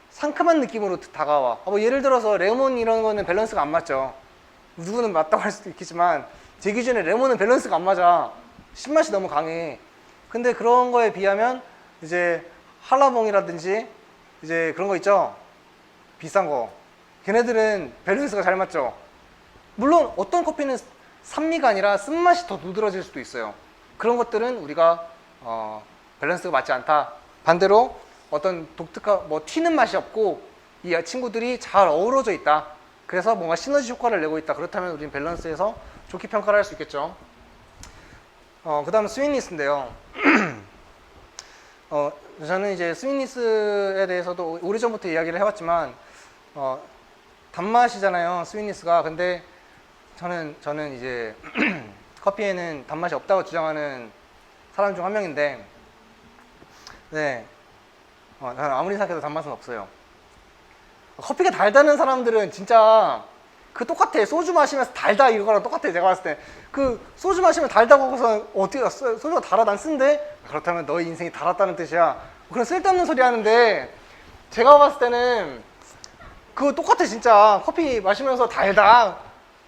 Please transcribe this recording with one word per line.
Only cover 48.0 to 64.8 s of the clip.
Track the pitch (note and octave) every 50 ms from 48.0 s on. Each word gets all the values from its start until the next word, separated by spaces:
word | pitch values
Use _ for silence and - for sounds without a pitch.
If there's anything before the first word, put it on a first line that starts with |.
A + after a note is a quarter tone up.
| G3 F#3+ F3 F3 E3+ F3 F3+ F3 E3
스윗니스가. | - - G#3+ G#3+ G3+ F#3 - E3 E3+ E3+ E3
근데 | D#3 D#3+ D#3+ E3 F3+ F3+ F3+ E3 - - - - _ _ _ - _ _ _ _ _ _ -
저는, | - F3 F3 F3 E3+ D#3+ D3 D3 -
저는 | - D3+ D3 D#3 D3+ D3 C3+
이제 | A#2+ B2 C3 B2 A#2+ A2+ A2 G#2+ - - - -
<clears throat> | - C#4 A#3 F3 C#3+ A2+ G#2 G2+ - - - - -
커피에는 | - G3+ G3+ A3 G#3 G3 F#3 F3+ F3 E3 D3+ C3+ B2
단맛이 | - D3+ D#3+ F3 E3+ D3+
없다고 | B2+ - - G3 F#3 G3
주장하는 | F#3+ E3 E3+ D#3 D#3 D#3 D3+ D3 C#3+ C3+ B2+ A#2 A2 - _ _ _ _ _ _ _ _ _ _ _ -
사람 | G3 G#3 G3+ F#3
중 | F3 E3+
한 | F#3+
명인데, | G#3 G#3+ G3 E3 C3+ D3 D3 C#3+ C3 A2+ G2 - - - - _ _ _ _ _ _ _ _ - - - - _ _ - - _ - - - - - - - -
네, | D#3 D#3 D3+ C#3 B2+ A#2 G#2 - - _ _ _ _ _ _ _ _ _ _ _ _ _ _ _ - -
어, | C3 B2 B2+
저는 | C3 D3 C#3+
아무리 | C3 C3 E3 G3 G3+
생각해도 | G#3 G3 E3+ F3 D3+
단맛은 | C#3 D3 D3+ D#3+ C#3+ D3
없어요. | A#2 - - B2+ A#2+ G#2 G2 - - _ _ _ _ _ _ _ _ - _ _ _ _ _ _ _ _ _ _ _ _ _ _ - -
커피가 | - - C4+ - F#4 F#4
달다는 | - - G3 G#3 G#3 C#4 D4 D4 D4
사람들은 | - C4+ C4 C4 B3+ A#3+ A#3+ A3 G#3+ G3+ D#3
진짜 | - F3+ G3 - A#3 A3+ G#3+ A3 A3 A3 F#3+ D3+ B2 G#2+ - - - - - _ _ _ - -
그 | - - A#3+
똑같아. | C#4+ E4 - F#4+ G4 - D#4 D4+
소주 | - D4 E4+ E4 F4+
마시면서 | F4 D#4 C#4 - C#4+ C4+